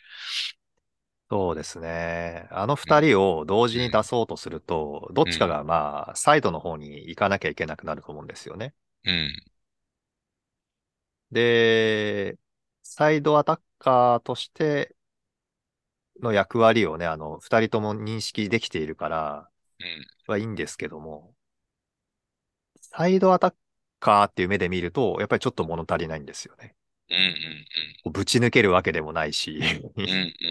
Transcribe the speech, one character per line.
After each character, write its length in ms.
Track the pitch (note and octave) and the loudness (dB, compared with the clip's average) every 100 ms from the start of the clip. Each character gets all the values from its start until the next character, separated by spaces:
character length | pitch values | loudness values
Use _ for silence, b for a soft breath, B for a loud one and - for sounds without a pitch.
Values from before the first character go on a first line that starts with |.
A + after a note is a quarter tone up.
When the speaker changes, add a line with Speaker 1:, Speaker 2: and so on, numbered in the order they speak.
| B B B B B - _ _ _ _ _ _ _ | B B B B B -12 _ _ _ _ _ _ _
Speaker 1:
そ 260 | G#2+ F#2 | -2 -2
う 0 | D#2 | -2
で 80 | |
す 160 | D2+ E2+ | -8 -10
ね。 680 | E2 E2+ E2+ E2+ E2+ E2+ F2 | -8 -6 -6 -6 -8 -10 -10
あ 120 | F#2 G#2+ | -4 -2
の 80 | C#3+ | -2
二 240 | - D3+ | 4 4
人 200 | D#3 G2 | 6 6
を 240 | F#2+ D#2+ | 4 2
同 220 | D2+ G2+ A#2+ | 0 2 2
時 140 | A#2 | 0
に 100 | B2 | 0
出 140 | A2 | 0
そ 180 | - B2 | 0 -2
う 40 | A2 | -2
と 80 | E2+ | -6
す 120 | - | -10
る 120 | D#2+ | -12
と、 400 | - E2 D2+ D2 | -4 -4 -4 -8
Speaker 2:
う 60 | - | -2
ん。 20 | |
う 20 | |
ん。 40 | |
Speaker 1:
ど 80 | A2 | 0
っ 100 | D#3+ | 2
ち 80 | E2+ | 2
か 80 | F#2 | 0
が、 160 | D2+ | 0
ま 460 | D2+ E2 D2+ D2 - | 0 0 0 -6 -8
あ、 20 | |
サ 220 | - - D3+ | 0 4 4
イ 40 | |
ド 120 | G#2 | 2
の 80 | D#2 | -4
方 160 | F2 D#2 | -8 -10
に 320 | D2 D2 - | -12 -16 -16
行 80 | E2 | -2
か 120 | G2+ | 0
な 120 | G2 | 0
き 60 | D#2+ | -2
ゃ 20 | |
い 80 | D2 | -4
け 100 | D#2 | -6
な 100 | D#2 | -8
く 80 | |
な 120 | D#2+ D2 | -10 -10
る 60 | |
と 100 | - | -12
思 80 | D2+ | -16
う 40 | |
ん 40 | D2+ | -16
で 80 | - | -16
す 120 | - | -16
よ 80 | F#2 | -12
ね。 180 | B2+ - _ _ | -14 -14 _ _
Speaker 2:
う 60 | - | -4
ん。 220 | F2 D2 - - _ _ _ _ _ _ _ _ _ _ _ _ _ _ _ _ _ _ | -2 -4 -8 -20 _ _ _ _ _ _ _ _ _ _ _ _ _ _ _ _ _ _
Speaker 1:
で、 1080 | A#2 A#2+ A#2 A2+ A2+ A2 G#2+ G#2 G2+ G2 - _ _ _ _ | 0 4 6 6 4 4 2 -2 -4 -6 -8 _ _ _ _
サ 260 | - - D3+ | -18 0 2
イ 120 | D#3 | 4
ド 140 | D3 D3 | 4 4
ア 40 | |
タ 120 | D3 | 2
ッ 60 | E3 _ _ | -2 _ _
カ 380 | - B2+ B2 A#2+ | 2 4 4 2
ー 20 | |
と 160 | - B2 | -2 -8
し 160 | - | -8
て 420 | - D#3 D3 - _ _ _ _ _ _ _ _ _ _ _ _ - | -4 -2 0 -4 _ _ _ _ _ _ _ _ _ _ _ _ -6
の 80 | A#2+ | 0
役 300 | G2+ F#2+ A#2+ | 2 2 4
割 260 | A2+ A2+ F2+ | 6 6 2
を 100 | D#2+ | 0
ね、 100 | E2+ | -4
あ 100 | D#2 | -4
の、 240 | D#2 D#2 | -8 -14
二 200 | - A#2 | 0 2
人 80 | A2 | 2
と 100 | A2+ | 0
も 120 | G#2 | -2
認 280 | G#2+ G#2+ A2 | -4 -6 -8
識 280 | - - G#2 | -6 -6 -2
で 120 | A2+ | -2
き 80 | - | -2
て 100 | F2 | -6
い 80 | D#2 | -6
る 80 | |
か 140 | D#2 D#2 | -6 -6
ら、 420 | D#2+ D2+ D2 D2 _ _ _ | -4 -6 -8 -16 _ _ _
Speaker 2:
う 20 | |
ん。 240 | F2 D#2+ D#2+ _ - | -14 -14 -16 _ -6
Speaker 1:
は 100 | G#2 | -6
い 40 | |
い 40 | A2+ | -4
ん 80 | |
で 100 | F#2 | -8
す 140 | D2+ - | -8 -10
け 80 | D#2+ | -12
ど 140 | D#2 | -12
も、 340 | D#2 D2+ E2+ _ _ _ _ _ _ _ _ _ _ _ _ _ _ _ | -16 -18 -20 _ _ _ _ _ _ _ _ _ _ _ _ _ _ _
サ 280 | - - E3+ | -14 -2 2
イ 100 | F#3+ | 4
ド 140 | F#3 | 6
ア 60 | F3+ | 6
タ 80 | F#3 | 4
ッ 60 | - _ _ _ _ | 0 _ _ _ _
カ 240 | - G#2 | 4 6
ー 60 | G2+ | 6
っ 40 | |
て 100 | - | 2
い 20 | |
う 40 | F2+ | 0
目 100 | G2 | 0
で 100 | F2 | 0
見 120 | F#2 | -2
る 120 | F2 | -2
と、 240 | C#3+ A2 F2 | 0 0 0
や 60 | |
っ 40 | G#2 | -2
ぱ 80 | A#2 | -2
り 40 | |
ち 80 | C3 | -2
ょ 20 | |
っ 40 | |
と 100 | - | -4
物 200 | D#2+ E2+ E2 | -4 -6 -4
足 140 | E2+ | -4
り 60 | D#2+ | -4
な 80 | D#2 | -8
い 40 | |
ん 40 | |
で 80 | C#2+ | -12
す 120 | - | -16
よ 100 | - | -18
ね。 220 | _ - _ _ _ _ | _ -20 _ _ _ _
Speaker 2:
う 40 | |
ん、 20 | F2+ | -2
う 20 | |
ん、 40 | |
う 40 | F#2 | 0
ん。 40 | D#2+ D#2+ D2+ D2+ D#2+ D2+ - | -2 -12 -16 -12 -12 -12 -12
Speaker 1:
こ 60 | - | -8
う、 0 | |
ぶ 140 | E2 | -4
ち 140 | G2 A#2+ | 0 2
抜 120 | A#2+ | 4
け 120 | B2 | 6
る 80 | G#2 | 6
わ 100 | F2+ | 6
け 80 | F#2 | 2
で 100 | D#2+ | -2
も 100 | D#2 | -4
な 140 | D#2+ D#2 | -4 -4
い 60 | |
し。 260 | - - D#2 | -4 -6 -4
<laughs> 380 | D#2+ G#2 C3 - | -4 -4 -8 -8
Speaker 2:
う 40 | |
ん、 40 | |
う 20 | F#2+ | -4
ん、 20 | |
う 40 | |
ん。 220 | F#2+ F2 - E2 | -2 -4 -6 -6